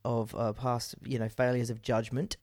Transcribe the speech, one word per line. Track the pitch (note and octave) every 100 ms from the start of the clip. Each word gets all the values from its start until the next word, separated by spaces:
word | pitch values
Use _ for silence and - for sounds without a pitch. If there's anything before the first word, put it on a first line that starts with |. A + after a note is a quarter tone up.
of, | B2 A#2 A2
uh, | - A2+
past, | G#2 B2+ A#2+ - -
you | - B2
know, | A2
failures | - B2 B2 A#2
of | A2
judgment. | - A2+ A2+ B2 G3 -